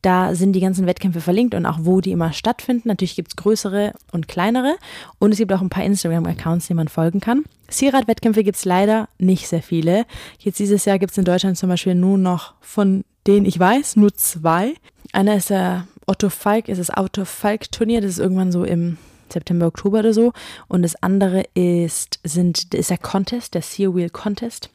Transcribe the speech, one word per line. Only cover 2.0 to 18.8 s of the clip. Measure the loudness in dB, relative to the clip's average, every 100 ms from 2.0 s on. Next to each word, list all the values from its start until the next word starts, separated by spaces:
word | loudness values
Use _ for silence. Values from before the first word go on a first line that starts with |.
die | 2
immer | -2 -2
stattfinden. | -2 -4 -4 -2 -2 0
Natürlich | -2 -2 -4
gibt's | -10
größere | -4 0 0 0 -2 -2 -4 _
und | -8 -6
kleinere. | -2 0 0 0 -2 -6 -20 -18 0
Und | 2
es | 2
gibt | 2
auch | 0
ein | 0
paar | -2
Instagram-Accounts, | 0 0 0 0 -2 -4 -2 -2 -2
denen | -2
man | -2
folgen | 0 0 0
kann. | 0 -2 -2 _ -10
Skirad-Wettkämpfe | 0 2 2 2 0 2 2
gibt's | 2 0
leider | 0 2 4 2 -2 -2
nicht | 2 2 0
sehr | -4
viele. | -2 -2 2 0 0 -8 -20 -8
Jetzt | -6 -2
dieses | 2 2
Jahr | 2 0
gibt's | 0 0
in |
Deutschland | 2 2 0 0
zum | 0
Beispiel | 0 0 2
nur | 2 2
noch, | 2 -2 -6 _
von | -10 0 2 2 -4 _ 2
denen | 4
ich | 4 2
weiß, | 2 2 2 4
nur | 4
zwei. | 4 -6 -2 0 0 0 -6 _ _ -6
Einer | 0 2
ist | 2 0
der | 0 0 -4 -8 -14 -4
Otto | -2 -2
Falk, | -2 0 0 0
ist | -4
das | -4 -4
Otto | -4 -4
Falk | -8 -4 -2 -2 -6
Turnier, | -4 0 0
das | 0
ist | -2
irgendwann | 0 0 0
so | 0
im | 0 0